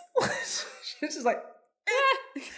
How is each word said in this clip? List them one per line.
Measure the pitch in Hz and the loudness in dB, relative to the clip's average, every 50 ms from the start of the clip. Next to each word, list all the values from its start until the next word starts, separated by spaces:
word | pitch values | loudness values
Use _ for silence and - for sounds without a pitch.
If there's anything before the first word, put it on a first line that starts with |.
| 698 - - 523 | -8 -2 2 2
<laughs> | - - 932 932 932 - - - - - - - - - - - | 2 2 2 -2 -2 -4 -4 -4 -6 -8 -10 -14 -14 -14 -10 -6
She's | 294 302 - | -6 -6 -4
just | 160 233 | 0 0
like, | 240 202 - - - - - _ _ _ _ - | 2 0 0 -2 -10 -16 -20 _ _ _ _ -4
eh. | - 453 539 539 539 523 539 523 - - 285 - - - | 0 2 4 6 6 4 2 0 -8 -12 -12 -12 -12 -12